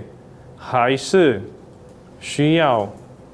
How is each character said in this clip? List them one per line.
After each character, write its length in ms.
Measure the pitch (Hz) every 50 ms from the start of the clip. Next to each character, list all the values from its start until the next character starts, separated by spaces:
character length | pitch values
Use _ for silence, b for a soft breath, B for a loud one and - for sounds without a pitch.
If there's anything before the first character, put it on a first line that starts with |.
| - - - - - - - - - - -
还 400 | - - - - 127 120 127 139
是 440 | 131 - - - 190 175 147 117 98 101 - - - - - - - - - - - - - - -
需 340 | - - - - 143 151 160
要 340 | 165 160 143 123 113 101 98 - - - - - - - -